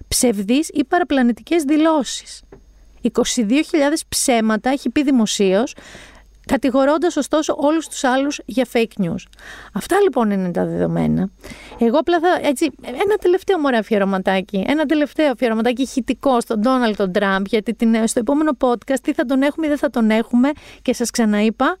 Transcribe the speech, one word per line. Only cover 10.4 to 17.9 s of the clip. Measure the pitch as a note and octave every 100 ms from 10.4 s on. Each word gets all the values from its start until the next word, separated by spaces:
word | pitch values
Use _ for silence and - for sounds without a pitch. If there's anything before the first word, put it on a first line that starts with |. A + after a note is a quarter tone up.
| F3+
τα | F3
δεδομένα. | E3+ E3+ E3+ E3 - D#3 F#3+ - - - - -
Εγώ | A#3 C#4+
απλά | - F4
θα, | F4 E4
έτσι, | C#4+ C4 D#4 -
ένα | - B3+ G4 G#4
τελευταίο | F4+ F#4+ - F#4
μωρέ | C#4+ A#3
αφιερωματάκι, | - G#3 G3 F#3+ F#3+ F#3+ F#3 F#3+ -
ένα | D4 C#4
τελευταίο | D#4 D4 - D4+
αφιερωματάκι | A#3+ A#3+ A3 A#3+ A#3+
ηχητικό | C4 C4+ A#3 A#3+ C#4 A#3+
στον | - A3
Ντόναλντ | A#3 B3+ A#3 G#3
τον | F#3+
Τραμπ, | F#3+ G3 F#3+ G3
γιατί | G#3+ A#3
την, | A3 A3+